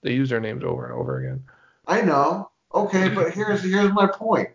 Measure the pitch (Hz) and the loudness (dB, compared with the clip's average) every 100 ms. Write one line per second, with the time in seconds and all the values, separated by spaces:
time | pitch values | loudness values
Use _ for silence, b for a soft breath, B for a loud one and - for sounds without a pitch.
0 | - 127 135 117 110 120 139 127 120 120 | -2 0 2 0 -2 -4 -4 -4 -6 -6
1 | 127 131 131 131 - b b b - 202 | -4 -4 -6 -8 -12 b b b -2 0
2 | 190 143 147 190 190 _ _ 175 208 190 | 2 2 2 -2 -8 _ _ -2 0 2
3 | 185 196 165 196 214 202 185 196 202 202 | 2 0 0 -2 -2 -2 0 2 4 4
4 | 196 - 226 196 - | 2 0 0 0 0